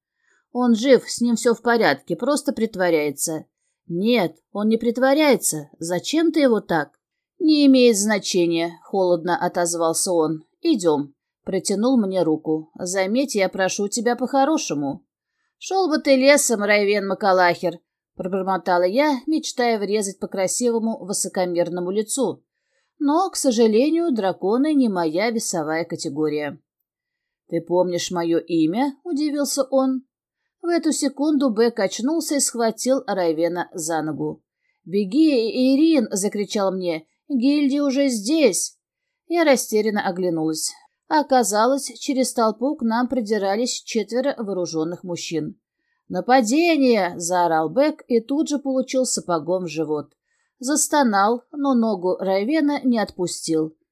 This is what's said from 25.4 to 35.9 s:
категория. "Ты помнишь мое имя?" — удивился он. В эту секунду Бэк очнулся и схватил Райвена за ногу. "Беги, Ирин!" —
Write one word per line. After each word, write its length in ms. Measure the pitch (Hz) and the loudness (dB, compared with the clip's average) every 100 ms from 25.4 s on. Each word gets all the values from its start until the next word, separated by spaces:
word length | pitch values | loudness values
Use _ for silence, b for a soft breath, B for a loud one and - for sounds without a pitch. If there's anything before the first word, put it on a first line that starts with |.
| - 180 151 160 165 | -4 -4 -2 -4 -4
категория. 760 | 156 160 143 156 151 147 139 _ _ _ _ _ _ _ _ _ | -8 -8 -4 -2 -2 -6 -8 _ _ _ _ _ _ _ _ _
"Ты 140 | 170 | -6
помнишь 500 | 165 175 180 175 - | -2 0 0 -2 -4
мое 280 | 180 170 165 | -4 0 0
имя?" — 580 | - 165 156 208 277 277 | 0 0 0 0 -2 -4
удивился 600 | 359 285 302 285 277 - | -6 -4 -2 -2 -2 -4
он. 400 | 262 269 262 262 - _ _ _ _ _ | -2 0 0 -2 -8 _ _ _ _ _
В 60 | 349 | -4
эту 240 | 339 320 | -2 0
секунду 580 | - 277 277 302 294 269 | -2 -2 -2 0 2 2
Бэк 300 | 208 233 233 | 2 0 0
очнулся 560 | 196 - 247 330 - 285 | -2 -2 -2 -2 -2 -2
и 40 | |
схватил 640 | - 233 226 220 247 269 - | -2 -2 -2 -2 0 0 -2
Райвена 600 | 190 170 156 170 175 170 | -2 0 0 -2 -2 -6
за 280 | 185 156 160 | -8 -4 -4
ногу. 420 | 156 143 151 156 _ _ _ _ | -4 -6 -8 -10 _ _ _ _
"Беги, 880 | 170 196 196 254 320 262 226 247 262 | -6 -4 0 2 2 2 0 0 2
Ирин!" — 360 | 269 320 | 4 4